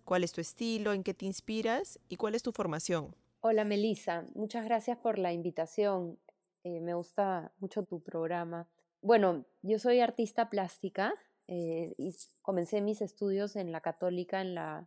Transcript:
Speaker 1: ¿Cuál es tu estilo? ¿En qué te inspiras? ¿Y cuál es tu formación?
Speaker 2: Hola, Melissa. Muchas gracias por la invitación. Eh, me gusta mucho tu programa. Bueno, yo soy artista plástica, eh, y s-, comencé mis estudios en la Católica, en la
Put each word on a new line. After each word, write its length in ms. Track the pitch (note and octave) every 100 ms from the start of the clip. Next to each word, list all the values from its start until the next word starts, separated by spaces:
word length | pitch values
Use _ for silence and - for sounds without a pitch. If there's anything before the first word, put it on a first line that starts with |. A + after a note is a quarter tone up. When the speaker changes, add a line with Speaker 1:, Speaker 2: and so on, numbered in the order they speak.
Speaker 1:
¿Cuál 200 | - F3+
es 100 | E3+
tu 80 | -
estilo? 520 | E3 - A#3 A3+ G#3+
¿En 100 | G3+
qué 120 | F#3 -
te 100 | F#3+
inspiras? 720 | F#3+ - A3 A3+ B3 G4 - -
¿Y 100 | F3+
cuál 180 | G#3+ A3+
es 80 |
tu 80 | B3+
formación? 640 | - F3 D#3 - E3+ C#3+ - _ _
Speaker 2:
Hola, 240 | A3+ G#3+
Melissa. 640 | G#3 G3+ A3 G#3 - E3+ - -
Muchas 300 | G#3+ A#3 A3
gracias 320 | A3+ A3+ A#3+
por 200 | A#3 G3+
la 160 | F3+
invitación. 840 | E3+ E3+ D#3+ E3 - G#3 F#3 E3+ - _ - _ _ F3
Eh, 160 | E3+
me 120 | E3+
gusta 600 | F3 E3+ - G3 F#3 D#3+ -
mucho 260 | F#3+ - F#3
tu 180 | E3+
programa. 640 | - E3 E3 F3 E3+ E3+ E3+ _ _ _
Bueno, 440 | G3+ A3+ F#3+ E3 - _
yo 180 | F#3 G#3+
soy 220 | B3 B3
artista 480 | A#3 A#3 A3 - A3+
plástica, 640 | G3+ F#3 - F#3+ - G#3 G4+ _ _ -
eh, 460 | F3+ E3 E3 E3 -
y 120 | D#3+
s-, 180 | E3+ - -
comencé 400 | - F#3 E3+ G#3+
mis 200 | G3+ G#3+
estudios 540 | G3+ - G3+ G3 G3+ G3+
en 160 | F3
la 80 | D#3+
Católica, 600 | E3+ - F3+ F3+ F3+ F#3+
en 140 | F#3+ F3
la 300 | D#3+ D#3